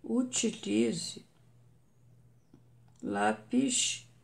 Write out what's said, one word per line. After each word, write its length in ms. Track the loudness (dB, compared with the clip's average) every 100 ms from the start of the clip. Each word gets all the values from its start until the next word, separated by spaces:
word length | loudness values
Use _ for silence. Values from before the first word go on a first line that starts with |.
utilize 1200 | 0 0 0 0 -2 -2 0 2 2 0 -6 -12 -18 _ -20 -20 -20 _ _ _ -20 -20 -20 -20 _ -20 -20 -20 -20 -10
lápis 1040 | -4 2 2 0 0 2 2 2 0 -4 -10 -20